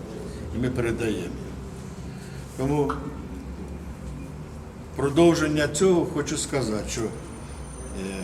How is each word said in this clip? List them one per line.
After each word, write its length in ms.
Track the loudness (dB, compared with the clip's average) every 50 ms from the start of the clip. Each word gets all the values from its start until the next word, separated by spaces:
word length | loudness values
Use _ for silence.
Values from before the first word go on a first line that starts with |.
| -10 -10 -10 -8 -8 -8 -8 -8 -8 -6 -2
І 20 | 0
ми 120 | 0 0
передаємо. 640 | 2 2 0 0 0 0 0 0 0 0 -2 -4 -6 -6 -8 -8 -8 -8 -10 -10 -10 -10 -10 -10 -10 -10 -10 -10 -10 -10 -10 -10 -10 -10 -10 -10 -4
Тому 360 | -2 2 2 4 4 4 2 0 -2 -4 -6 -8 -8 -8 -8 -8 -8 -8 -8 -8 -8 -8 -8 -8 -8 -8 -8 -10 -8 -8 -8 -8 -8 -8 -10 -10 -10 -10 -10 -10 -12 -12 -12 -12 -12 -12 -8 -2
продовження 720 | 0 2 4 8 10 10 10 10 8 6 4 4 4 4 2
цього 380 | 4 6 6 8 8 8 6
хочу 320 | 4 2 0 0 0 -2 -2
сказати, 460 | -2 0 0 0 2 2 0 0 -2 -2
що, 100 | -2 -2
е, 80 | -2 -2 -4 -6 -10 -10 -10 -12 -12 -12 -10 -10 -10 -10 -10 -10 -10 -8 -6 -6 -4 -4 -4 -4